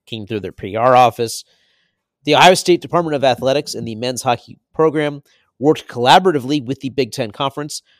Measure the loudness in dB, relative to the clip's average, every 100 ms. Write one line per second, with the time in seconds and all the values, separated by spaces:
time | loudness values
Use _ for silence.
0 | -16 -14 -8 -8 -8 -12 -10 -2 4 6
1 | 4 2 -6 -8 -16 _ _ _ _ _
2 | _ _ 0 6 6 6 2 0 0 -4
3 | -2 0 0 0 -2 -2 -4 -10 -10 -8
4 | -6 -6 -2 -4 _ -20 _ 0 0 2
5 | -2 -6 _ _ _ -4 0 0 -2 -2
6 | 4 4 4 0 -2 -6 -4 -8 -8 -6
7 | -6 -4 -10 -6 -6 -6 -12 -12 _